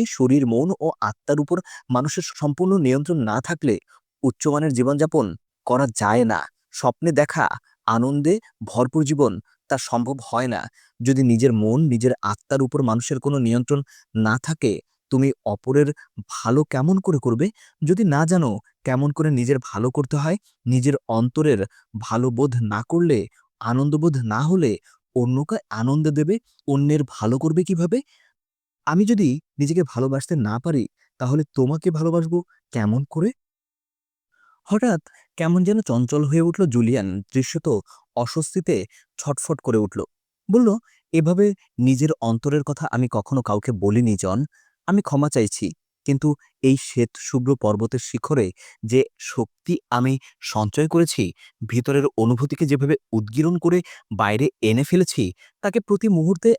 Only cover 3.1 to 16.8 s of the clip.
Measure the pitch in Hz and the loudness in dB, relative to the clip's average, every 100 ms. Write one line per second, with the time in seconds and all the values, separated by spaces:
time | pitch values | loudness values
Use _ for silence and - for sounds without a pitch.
3.1 | 165 110 110 - 156 143 98 - _ _ | -2 0 -2 -4 -2 0 -2 -4 _ _
4.1 | _ 131 - 151 147 156 123 127 143 156 | _ -4 -2 -2 0 0 0 0 0 0
5.1 | 156 104 82 _ _ - 123 135 - 104 | 0 -2 -6 _ _ -2 0 0 -2 0
6.1 | 117 117 107 71 _ _ - 127 - 165 | 2 2 -2 -6 _ _ -4 -4 -2 0
7.1 | 143 147 160 110 - - _ - 113 127 | 0 0 0 -2 -4 -14 _ -2 0 0
8.1 | 147 147 214 - _ 110 - 127 160 143 | 0 0 0 -4 _ -6 -2 0 0 0
9.1 | 147 127 95 - _ _ 135 - 120 123 | 2 0 0 -10 _ _ -6 -4 -4 -4
10.1 | 135 - 117 127 101 - - _ - 120 | -8 -6 -4 -4 -6 -10 -16 _ -4 0
11.1 | 135 131 113 131 110 107 123 160 120 123 | 2 4 4 4 2 2 2 2 2 0
12.1 | 123 101 104 - 135 131 147 127 113 - | -2 -4 -6 -4 -2 0 0 0 0 -2
13.1 | 131 143 143 117 120 123 143 139 - _ | -4 -2 0 0 0 0 -2 -4 -14 _
14.1 | 110 110 120 - 160 123 92 - _ _ | -2 0 0 -4 -2 -2 -2 -8 _ _
15.1 | 131 139 - - 104 - 135 147 147 - | 0 0 -2 -6 -6 0 2 2 0 -12
16.1 | - - - 117 131 156 131 | -18 -14 -8 0 0 0 0